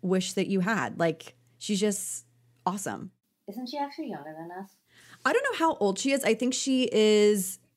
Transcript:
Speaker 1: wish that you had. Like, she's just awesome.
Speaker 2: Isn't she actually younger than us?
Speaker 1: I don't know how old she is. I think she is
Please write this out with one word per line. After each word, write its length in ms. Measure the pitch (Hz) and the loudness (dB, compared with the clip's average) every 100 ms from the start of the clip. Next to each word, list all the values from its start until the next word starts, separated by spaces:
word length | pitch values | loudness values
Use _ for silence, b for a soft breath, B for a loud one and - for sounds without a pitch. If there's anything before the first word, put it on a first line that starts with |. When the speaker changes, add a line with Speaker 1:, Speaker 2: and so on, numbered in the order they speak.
Speaker 1:
wish 320 | 180 185 185 | 0 0 0
that 140 | - 185 | -2 0
you 120 | 190 | 0
had. 400 | 180 208 123 - | 0 0 -2 0
Like, 360 | 170 160 - - _ _ | 0 -2 -10 -20 _ _
she's 240 | - 202 | -4 0
just 460 | 208 196 - - - _ _ _ - | 0 -2 -6 -10 -14 _ _ _ -6
awesome. 460 | 196 160 101 185 - _ _ - | -6 -6 -10 -12 -18 _ _ -16
Speaker 2:
Isn't 220 | 202 247 | -12 -10
she 80 | 285 | -8
actually 320 | 285 285 285 | -8 -8 -10
younger 260 | 160 151 156 | -10 -12 -14
than 120 | 170 180 | -14 -14
us? 100 | 196 _ B B B B | -16 _ B B B B
Speaker 1:
I 80 | 262 | 0
don't 120 | 440 554 | 0 0
know 60 | 453 | 2
how 180 | 330 - | 0 2
old 220 | 202 190 | 0 0
she 140 | 269 | 0
is. 100 | 269 | 2
I 120 | 220 | 2
think 180 | 226 254 | 0 0
she 380 | 254 269 262 254 | 0 0 2 2
is 680 | 214 214 214 208 208 185 - _ | 4 6 8 6 4 0 -8 _